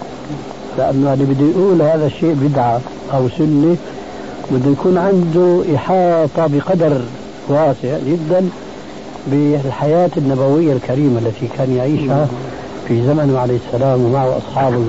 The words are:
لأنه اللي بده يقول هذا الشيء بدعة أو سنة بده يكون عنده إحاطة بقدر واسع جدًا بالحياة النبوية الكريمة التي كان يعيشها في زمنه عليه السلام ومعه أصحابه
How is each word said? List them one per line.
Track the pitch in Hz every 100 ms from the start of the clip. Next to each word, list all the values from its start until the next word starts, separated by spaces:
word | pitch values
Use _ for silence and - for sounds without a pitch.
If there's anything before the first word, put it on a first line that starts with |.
| - - - 143 - - - 123
لأنه | 135 135 139
اللي | 135
بده | 135 135 147
يقول | 180 196 175
هذا | 151 160 147
الشيء | - 165
بدعة | 143 143 135 120 120 127 - -
أو | 135 123 160
سنة | 156 143 160 175 - - - - - - -
بده | 127 139
يكون | 143 185 180
عنده | 190 185 170 165 180 180 185
إحاطة | 139 - 185 180 165 147 - 160
بقدر | 143 160 185 160 135 120 - - - -
واسع | 143 156 120 123 156 135
جدًا | 170 156 180 185 - - - - - - - 131
بالحياة | 139 147 147 135 123 143 170 180 170
النبوية | 135 131 135 147 160
الكريمة | 131 - 135 147 117
التي | 117 107 120 -
كان | 131 127
يعيشها | 131 156 135 143 143 - - - - - -
في | 117 123
زمنه | 151 143 131
عليه | 123 120 -
السلام | 156 135 127
ومعه | 120 135 131 131
أصحابه | - 135 135 120